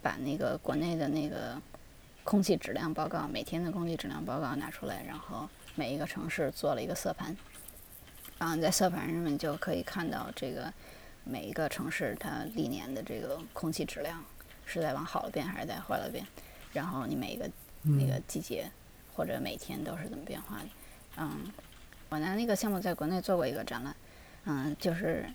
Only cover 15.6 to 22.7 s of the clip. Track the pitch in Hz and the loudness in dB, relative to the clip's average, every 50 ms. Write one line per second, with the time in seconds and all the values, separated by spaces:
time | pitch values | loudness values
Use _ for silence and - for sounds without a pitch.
15.6 | - - 107 - 190 - - - - - - - - - - - - - - - | -2 -2 -4 -4 -2 0 0 0 0 0 -4 -4 -6 -8 -10 -14 -14 -14 -14 -16
16.6 | - - - 151 139 180 180 131 123 110 - - 123 - - - - - - - | -12 -6 -4 -2 0 0 0 0 0 0 0 0 0 0 -2 -2 -4 -4 -6 -8
17.6 | - - - - - 151 147 139 135 131 131 - - - - 156 156 - 113 92 | -12 -16 -10 0 4 6 8 8 8 6 4 2 0 -2 -2 -2 -2 -2 -2 -2
18.6 | - 190 - - - - - - - - - - 165 180 - - - - - - | -2 -4 -8 -12 -16 -20 -20 -18 -18 -6 -2 -2 0 0 0 0 -2 -2 -4 -4
19.6 | - - - - - - - - 160 226 - 139 147 - - - - - 208 - | -6 -6 -4 -4 -4 -4 -4 -4 -4 -6 -6 -6 -6 -6 -6 -6 -6 -6 -6 -6
20.6 | - - - - - - - - - - - - 160 151 151 147 151 185 208 - | -8 -8 -12 -14 -16 -16 -16 -16 -16 -12 -6 -4 -2 -2 -2 -4 -6 -8 -10 -12
21.6 | - - - - - - - - - - - 151 156 180 190 214 233 233 214 190 | -14 -16 -16 -18 -18 -18 -18 -18 -8 -4 0 0 2 2 2 4 4 4 4 6
22.6 | - 220 | 6 4